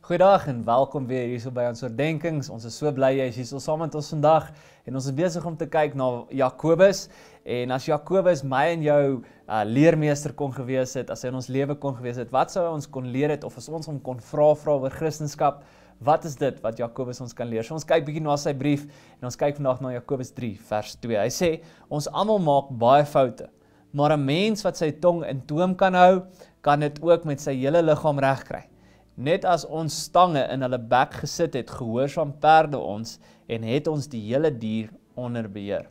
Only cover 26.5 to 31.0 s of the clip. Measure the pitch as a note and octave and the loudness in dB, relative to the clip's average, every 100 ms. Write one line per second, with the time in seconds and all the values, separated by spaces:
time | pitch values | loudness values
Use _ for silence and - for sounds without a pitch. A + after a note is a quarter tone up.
26.5 | _ D3 D3 D3 D3 E3 E3 D#3+ C#3 D3+ | _ 2 2 0 -2 2 4 2 -4 -4
27.5 | C3+ C3 E3 D#3+ D3 D#3 C#3+ C3+ C3 - | -2 2 2 4 2 2 2 2 0 -4
28.5 | - - _ _ _ _ - C3 F#3 F#3 | -14 -14 _ _ _ _ -8 -2 0 2
29.5 | E3+ - D#3 D#3+ - - - F3+ D3 A#2+ | 0 -2 -6 -6 -6 2 4 6 4 0
30.5 | C3+ B2+ B2 A2+ B2+ | -2 -2 -4 2 2